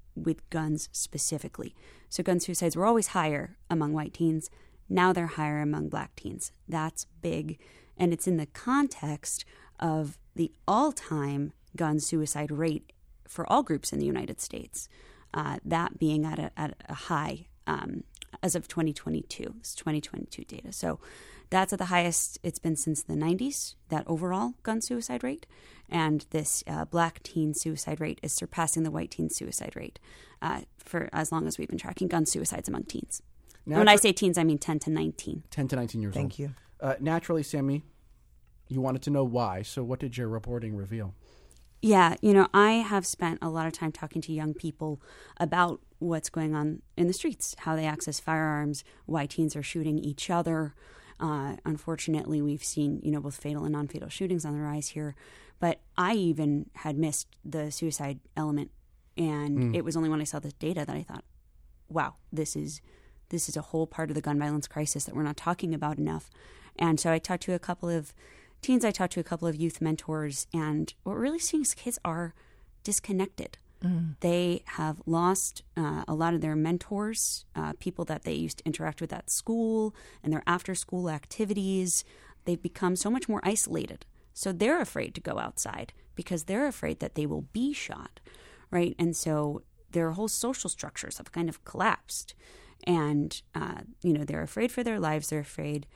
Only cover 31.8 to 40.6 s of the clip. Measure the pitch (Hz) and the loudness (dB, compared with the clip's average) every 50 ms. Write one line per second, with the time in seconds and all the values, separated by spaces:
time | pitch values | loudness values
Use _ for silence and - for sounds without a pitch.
31.8 | - - 175 - 185 175 - 165 156 - - - 160 - - - - - - - | -6 -6 -4 -2 0 2 2 2 2 2 0 0 -2 -2 -4 -4 -4 -4 -6 -6
32.8 | - - - - - - - - - - - - - - - - - - 151 185 | -6 -6 -8 -8 -6 -6 -8 -10 -10 -14 -20 -20 -20 -20 -20 -10 -4 2 6 8
33.8 | 214 214 208 208 - 208 190 - 208 185 165 180 165 160 151 147 - - 151 151 | 10 12 12 10 10 6 6 6 4 4 6 6 6 4 4 4 2 0 0 0
34.8 | - 156 160 160 160 156 - - - - - 156 - - - - 135 131 139 123 | 2 0 0 0 0 -2 -4 -6 -8 -8 -8 -8 -8 -6 -2 -2 0 0 0 0
35.8 | 120 113 - 113 107 101 92 101 98 95 - - 143 143 131 - - - - - | -2 -2 -2 -2 -2 -2 0 -2 -2 -2 -2 -4 -6 -8 -8 -10 -16 -20 -10 -4
36.8 | 135 135 131 - 139 156 165 170 - - 165 160 143 - - 147 135 139 139 151 | -2 -2 -2 0 0 0 0 0 0 0 0 0 0 0 0 0 2 2 0 0
37.8 | - - - _ - - - - _ _ - - - - - - - - 131 131 | -4 -8 -16 _ -20 -20 -20 -20 _ _ -20 -20 -20 -20 -20 -18 -10 -4 -2 0
38.8 | 131 131 131 131 - 143 143 139 135 123 117 123 117 101 92 95 107 - - 139 | 0 2 0 0 0 2 2 4 4 4 2 2 2 0 0 -2 -4 -6 -4 -4
39.8 | 123 117 127 123 143 127 117 123 123 110 113 110 - 123 123 120 | -4 -2 -2 -4 -4 -4 -4 -2 -2 -2 -2 -4 -4 -4 -4 -4